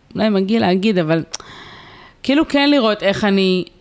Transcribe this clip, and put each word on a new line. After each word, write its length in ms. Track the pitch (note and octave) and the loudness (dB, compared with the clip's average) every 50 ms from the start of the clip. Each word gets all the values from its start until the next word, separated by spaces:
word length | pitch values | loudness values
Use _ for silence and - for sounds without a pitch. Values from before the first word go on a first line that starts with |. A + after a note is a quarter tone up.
| _ _ - | _ _ -6
אולי 140 | F#3 G3+ A3 | -2 -2 0
מגעיל 320 | G#3 F#3+ G3 F#3+ A3 A#3 | 0 0 0 0 0 0
להגיד, 360 | A3 F#3 F3+ F#3+ F#3 A3 G#3+ F3+ | 0 0 0 0 0 0 0 0
אבל... 260 | E3 D#3 E3 E3 - - - - - - - - - - - - - - - - - - - _ - | 0 0 0 -2 -2 -6 -12 -16 -16 -20 -20 -20 -20 -20 -20 -20 -20 -20 -20 -20 -20 -20 -20 _ -4
כאילו 240 | - C4+ D4 D#4+ - | 0 0 0 0 0
כן 220 | - C#4+ C#4 C#4+ | 0 0 2 2
לראות 340 | D4 C#4+ A#3 A3+ G#3 G#3 - | 2 2 2 0 0 -2 -2
איך 200 | G3 G3 - G#3+ | -2 -2 0 0
אני 400 | G#3 G3 G3 F#3+ F#3 F#3 F#3 - - - _ | 0 2 2 2 2 0 -2 -2 -6 -12 _